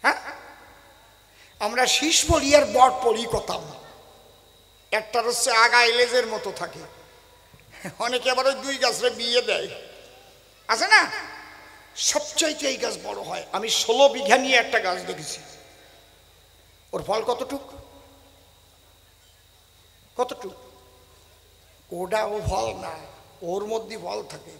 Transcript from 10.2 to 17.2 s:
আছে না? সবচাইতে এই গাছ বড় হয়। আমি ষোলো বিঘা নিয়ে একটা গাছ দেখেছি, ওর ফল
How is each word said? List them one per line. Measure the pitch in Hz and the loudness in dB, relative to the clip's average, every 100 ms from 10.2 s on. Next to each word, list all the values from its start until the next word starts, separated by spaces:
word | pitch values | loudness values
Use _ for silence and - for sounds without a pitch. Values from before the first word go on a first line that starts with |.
| - - - _ - | -20 -20 -20 _ -2
আছে | 226 359 | 0 6
না? | 427 - 427 - - - - - - - - - | 6 4 -2 -10 -16 -18 -20 -20 -20 -20 -4 -2
সবচাইতে | 302 - - 320 302 285 | -2 -4 -2 -2 -2 -4
এই | 254 | -4
গাছ | 240 - - | -6 -6 -10
বড় | 202 - | -10 -8
হয়। | 185 - 190 | -10 -6 -6
আমি | 220 220 | -2 -2
ষোলো | - 233 277 247 | 0 6 6 4
বিঘা | 277 254 | 4 4
নিয়ে | 262 254 | 6 2
একটা | 226 233 185 | 4 0 0
গাছ | 180 180 | -4 -6
দেখেছি, | 185 156 - - - - - - - _ _ _ _ _ _ _ _ _ | -10 -10 -12 -14 -20 -20 -20 -20 -20 _ _ _ _ _ _ _ _ _
ওর | - 165 | -10 -4
ফল | 214 | -4